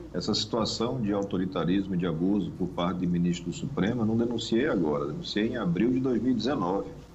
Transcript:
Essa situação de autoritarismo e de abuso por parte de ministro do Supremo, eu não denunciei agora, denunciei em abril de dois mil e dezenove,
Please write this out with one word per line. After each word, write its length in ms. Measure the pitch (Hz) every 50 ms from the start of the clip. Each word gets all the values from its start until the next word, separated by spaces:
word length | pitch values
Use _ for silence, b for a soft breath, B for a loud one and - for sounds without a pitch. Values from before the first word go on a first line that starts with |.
| - - -
Essa 200 | 87 - 107 104
situação 680 | - - - - - 131 - - - 113 123 135 127
de 100 | 107 101
autoritarismo 840 | 104 101 101 - 101 92 95 90 - 90 78 85 95 101 95 95 92
e 40 | 87
de 80 | 92
abuso 440 | 85 78 80 90 95 104 104 87 -
por 160 | - - 90 85
parte 320 | - - 87 95 92 87
de 60 | 90
ministro 440 | 87 87 85 87 87 85 - - 87
do 20 |
Supremo, 480 | - - - - - 90 92 107 123 123
eu 60 | 110
não 100 | 110 113
denunciei 500 | 117 117 120 117 110 - - 113 113 139 160
agora, 380 | 127 95 80 76 73 71 71 71
denunciei 400 | 73 - - - - 104 107 120
em 100 | 127 120
abril 340 | 101 87 85 90 107 127
de 80 | 131 131
dois 220 | 131 131 120 104
mil 100 | 113 131
e 20 | 123
dezenove, 540 | 107 107 131 147 117 87 87 98 101 - - - - - -